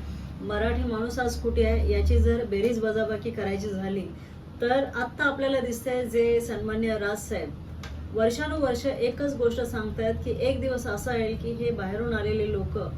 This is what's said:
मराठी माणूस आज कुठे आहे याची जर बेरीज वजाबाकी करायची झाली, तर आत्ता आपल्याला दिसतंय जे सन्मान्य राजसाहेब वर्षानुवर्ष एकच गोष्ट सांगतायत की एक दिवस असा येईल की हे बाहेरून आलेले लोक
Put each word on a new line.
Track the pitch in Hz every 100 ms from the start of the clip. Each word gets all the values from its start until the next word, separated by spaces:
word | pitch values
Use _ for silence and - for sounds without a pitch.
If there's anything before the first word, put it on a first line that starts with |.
| - - - -
मराठी | 196 208 226 233 240
माणूस | 220 240 240
आज | 240 -
कुठे | 233 226
आहे | 220 220 208
याची | 202 196 233
जर | 226 233
बेरीज | 233 196 233 233
वजाबाकी | 220 220 220 208 233
करायची | 220 196 196 208
झाली, | 190 190 196 165 - - - - -
तर | 240 262
आत्ता | 269 240 247 -
आपल्याला | 285 277 269 269
दिसतंय | 240 233 262 247 233
जे | 233 233 233
सन्मान्य | 233 208 214 220 226 214
राजसाहेब | 202 208 - 196 147 - - - - - -
वर्षानुवर्ष | 214 226 240 302 311 269 240 277
एकच | - 247 - 285
गोष्ट | 233 240 233
सांगतायत | 233 233 214 220 220
की | 220 247 220
एक | 247 262
दिवस | 262 254 247
असा | 208 254 233
येईल | 220 220
की | 226
हे | 233 233
बाहेरून | 202 190 208 240
आलेले | - 415 427 208
लोक | 392 - 208 175